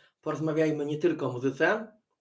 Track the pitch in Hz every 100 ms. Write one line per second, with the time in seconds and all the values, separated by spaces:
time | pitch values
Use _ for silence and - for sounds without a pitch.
0 | _ _ 160 147 160 151 156 147 143 151
1 | 175 139 135 123 131 131 165 220 - -
2 | _ _